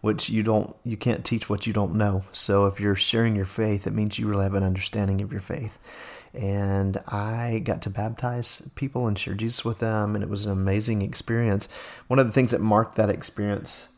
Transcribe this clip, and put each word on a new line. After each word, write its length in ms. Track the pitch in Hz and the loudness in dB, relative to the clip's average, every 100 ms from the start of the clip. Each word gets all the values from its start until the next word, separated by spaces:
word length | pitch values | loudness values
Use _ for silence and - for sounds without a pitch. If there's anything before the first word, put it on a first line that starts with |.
which 300 | 107 107 - | 0 0 0
you 140 | 110 | 0
don't, 320 | 110 110 - - | 4 2 0 -6
you 120 | - 110 | -8 -2
can't 280 | 123 113 | 0 0
teach 260 | - 113 - | 0 -4 -2
what 160 | 101 - | -4 0
you 60 | |
don't 240 | 107 101 107 | 0 0 2
know. 260 | 104 95 95 | 2 0 -4
So 360 | - - 98 101 | -4 2 4 4
if 120 | 98 | 2
you're 160 | 101 | 0
sharing 400 | 95 - 113 117 | 2 2 2 2
your 120 | 107 95 | 2 -2
faith, 420 | - 110 101 - | -2 0 0 -2
it 40 | |
means 240 | 107 107 - | -2 -2 -2
you 120 | 107 | -2
really 160 | 101 | 0
have 100 | 98 | 2
an 80 | 98 | 2
understanding 580 | 95 92 92 107 98 98 | 2 0 -2 -2 0 0
of 100 | 104 | -2
your 80 | - | -6
faith. 360 | - - 107 - - - - - - | -6 -8 -8 -12 -20 -18 -18 -18 -16
And 680 | - 98 98 101 98 98 98 - | -6 -2 0 0 0 0 -2 -4
I 500 | 104 104 113 120 113 | -6 -4 -4 -2 -2
got 180 | 123 - | -2 -4
to 80 | - | -4
baptize 800 | 98 107 110 123 120 120 - 143 - | -4 -4 -4 -4 -4 -6 -8 -10 -6
people 320 | 131 131 120 | -4 -2 -2
and 100 | 104 | -2
share 160 | - | -4
Jesus 300 | 101 113 117 | -4 0 0
with 160 | 117 113 | -2 -2
them, 340 | 113 110 104 | 0 0 0
and 80 | 107 | -2
it 80 | 101 | -2
was 160 | 101 104 | -4 -2
an 60 | |
amazing 500 | 95 95 101 110 110 | 0 2 2 2 0
experience. 680 | 98 - - 117 117 101 - - - - - | 0 -4 -2 2 2 2 -2 -14 -16 -18 2
One 140 | 131 | 4
of 80 | 123 | 6
the 40 | |
things 200 | 120 127 | 6 4
that 80 | 117 | 4
marked 340 | 110 107 113 | 4 4 4
that 160 | - 104 | 2 2
experience 760 | - - - 104 101 - - - | 2 -4 -4 -2 -2 -6 -12 -16